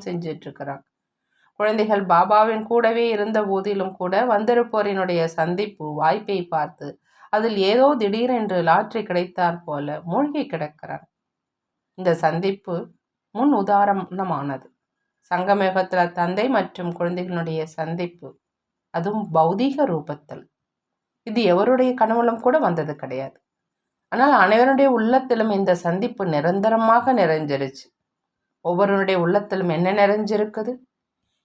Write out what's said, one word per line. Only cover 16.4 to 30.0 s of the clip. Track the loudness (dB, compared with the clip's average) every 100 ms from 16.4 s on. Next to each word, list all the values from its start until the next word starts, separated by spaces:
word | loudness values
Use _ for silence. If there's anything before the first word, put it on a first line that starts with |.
| 0
மற்றும் | 0 -2 -6 -8
குழந்தைகளுடைய | -4 -4 -4 -6 -6 -4 -6 -6
சந்திப்பு, | -8 -6 -6 -6 -10 -20 -20 _ _ _ _ _
அதுவும் | -6 -4 -4 -2
பௌதீக | 2 2 2 -2 0 -2
ரூபத்தில், | -2 -6 -14 _ -20 -20 _ _ _ _ _ _ _
இது | -6 0
எவருடைய | 2 4 4 4 2 2
கனவுலும் | 0 2 0 0
கூட | 2 2
வந்தது | 2 0 -4 -8
கிடையாது. | -10 -10 -10 -14 _ _ _ _ _ _ _
ஆனால் | 2 4 6 6
அனைவருடைய | 6 4 4 4
உள்ளத்திலும் | 4 2 2 2 0 0
இந்த | 0 0 0
சந்திப்பு | 0 -2 -4 -4 -2
நிரந்தரமாக | 0 0 0 0 2 4 4 4
நிறைஞ்சிருச்சு. | 2 2 0 -2 -4 -4 -8 -20 _ _ _ _ _ _ _
ஒவ்வொருவருடைய | -4 0 2 2 2 0
உள்ளத்திலும் | 2 0 -2 -2 -2
என்ன | 0 0
நிறைஞ்சிருக்குது? | 4